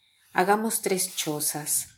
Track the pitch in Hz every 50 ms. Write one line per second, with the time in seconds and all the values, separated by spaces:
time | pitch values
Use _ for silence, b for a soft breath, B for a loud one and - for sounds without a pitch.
0 | b b b b b b b 185 180 196 202 214 220 226 214 - - 190 190 180
1 | 180 - - - - 156 151 151 147 - - 147 151 - - - - b b